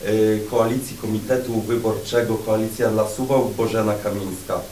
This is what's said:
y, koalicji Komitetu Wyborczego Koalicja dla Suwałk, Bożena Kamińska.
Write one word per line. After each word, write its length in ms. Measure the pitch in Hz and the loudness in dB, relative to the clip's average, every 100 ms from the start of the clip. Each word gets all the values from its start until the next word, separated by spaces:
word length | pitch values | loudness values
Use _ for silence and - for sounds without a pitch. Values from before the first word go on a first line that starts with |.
| - | 0
y, 320 | 110 107 110 107 | 4 4 4 0
koalicji 460 | 120 117 127 - - | 2 2 0 -4 -8
Komitetu 640 | 110 110 117 127 120 113 | -4 -2 0 -2 0 -2
Wyborczego 720 | 104 117 110 104 - 120 107 110 | 0 0 0 -2 0 0 0 -2
Koalicja 540 | 110 110 110 - 113 | 0 0 0 0 2
dla 200 | 107 107 | 2 0
Suwałk, 440 | - 131 135 117 | -2 2 2 2
Bożena 400 | 104 110 113 107 104 | 0 0 2 2 0
Kamińska. 560 | 104 98 95 92 - 92 - | -2 -4 -4 -8 -6 -6 -6